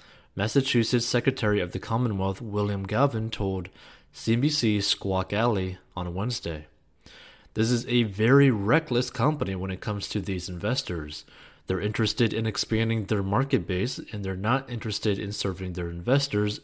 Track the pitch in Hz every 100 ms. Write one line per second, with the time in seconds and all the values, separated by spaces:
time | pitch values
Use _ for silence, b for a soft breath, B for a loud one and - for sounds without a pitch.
0 | b b b 95 110 139 131 120 113 123
1 | - 120 127 120 107 104 90 - - 117
2 | 120 98 95 95 113 101 104 98 98 107
3 | 143 113 110 - 98 95 90 B B B
4 | B - 113 117 147 - 110 104 - -
5 | 98 95 90 104 120 101 92 98 _ 90
6 | 90 90 117 120 87 78 78 _ _ _
7 | B B B B B 110 113 120 - 123
8 | 110 98 113 139 139 107 101 156 - 120
9 | 120 - 135 147 95 92 95 92 107 104
10 | - 107 90 92 90 90 107 127 - 85
11 | 76 - - B B B - 92 107 110
12 | 107 - 113 113 110 - - 110 113 113
13 | 98 104 98 107 143 110 85 90 117 -
14 | - 104 95 92 104 131 - 117 110 -
15 | 107 101 101 - 98 87 92 90 85 85
16 | 98 143 - 104 104 101